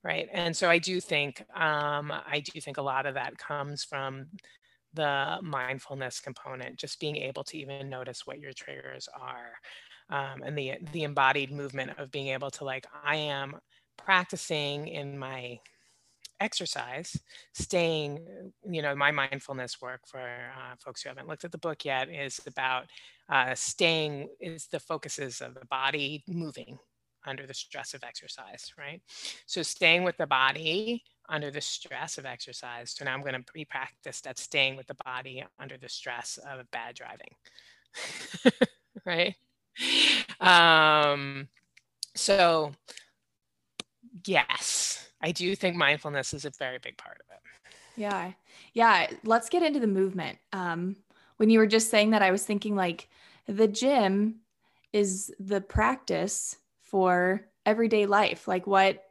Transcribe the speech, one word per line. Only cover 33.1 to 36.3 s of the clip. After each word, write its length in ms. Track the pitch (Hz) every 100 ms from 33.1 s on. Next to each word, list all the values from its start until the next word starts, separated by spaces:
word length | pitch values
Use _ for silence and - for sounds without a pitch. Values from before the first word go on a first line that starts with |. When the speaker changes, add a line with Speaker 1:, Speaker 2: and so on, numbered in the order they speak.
Speaker 1:
I'm 80 | 131
gonna 220 | 143 127 123
be 100 | 160
practiced 600 | 151 135 131 _ 139 - 135
at 120 | 131
staying 360 | - 151 135 135
with 120 | -
the 80 | 135
body 400 | 131 127 131 127 - _
under 180 | 135 131
the 100 | 127
stress 500 | - 135 120 -